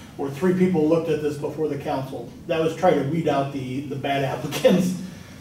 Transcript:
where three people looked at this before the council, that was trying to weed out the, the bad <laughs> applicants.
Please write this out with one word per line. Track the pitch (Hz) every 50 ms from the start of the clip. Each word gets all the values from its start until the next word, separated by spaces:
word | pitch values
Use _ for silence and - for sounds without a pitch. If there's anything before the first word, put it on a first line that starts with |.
| - - - -
where | 139 139
three | 139 - 185 185
people | - 185 185 185 165 156 151
looked | 156 165 165 160 160
at | 151 147
this | 151 143 135 -
before | 147 139 135 151 156 143
the | 143 139
council, | 131 151 147 - - - - - - - - - -
that | 175 165 160
was | 165 156 -
trying | - 175 180 156 139
to | 135 139
weed | 165 165 147 151
out | 139 139 135 139 143
the, | 131 127 127 127 143
the | - - 147
bad | 131 135 139 139 139 135
<laughs> |
applicants. | 127 127 - - - - - - 254 185 165 - - - - - - - - - - - -